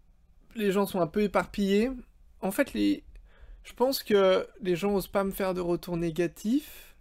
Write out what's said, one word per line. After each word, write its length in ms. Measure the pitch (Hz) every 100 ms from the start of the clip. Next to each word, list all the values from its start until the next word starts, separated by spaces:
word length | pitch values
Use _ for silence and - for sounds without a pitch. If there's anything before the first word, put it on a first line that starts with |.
| _ _ _ - - 226
les 160 | 202
gens 140 | 190 196
sont 140 | 185
un 60 | 165
peu 160 | 208
éparpillés. 680 | 208 196 170 - 196 202 247 254 - _ - -
En 100 | 190
fait, 220 | 233 277
les, 320 | 220 202 - - - - - - -
je 80 | -
pense 280 | - 254 262
que 440 | - 202 190 185 - -
les 160 | 185 170
gens 180 | 202
osent 140 | 202 -
pas 160 | 202
me 60 | 196
faire 220 | 185 190
de 60 | 180
retours 360 | 175 175 - 175
négatifs. 1000 | 170 160 170 - 208 277 - - - -